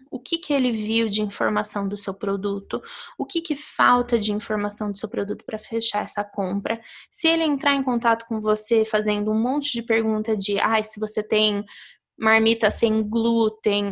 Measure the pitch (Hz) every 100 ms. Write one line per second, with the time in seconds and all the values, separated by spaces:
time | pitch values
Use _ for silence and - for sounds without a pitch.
0 | - - - 330 - 277 254 220 208 226
1 | 220 202 208 - 220 208 214 208 196 202
2 | - 190 196 196 202 202 - 233 - -
3 | - - 262 339 330 277 - - 247 247
4 | 240 233 202 208 - 208 208 - 208 196
5 | 202 208 202 202 - 214 - 226 - 208
6 | 196 208 208 - 185 196 - 226 - -
7 | - - 320 330 311 277 285 277 269 240
8 | 240 226 - 220 214 214 - 226 220 214
9 | 214 208 208 220 240 285 277 233 233 226
10 | 220 214 220 208 196 196 214 220 220 208
11 | 214 214 208 214 214 202 202 - - -
12 | _ - 220 220 220 226 214 - 226 220
13 | 208 226 226 233 214 214 208 202 202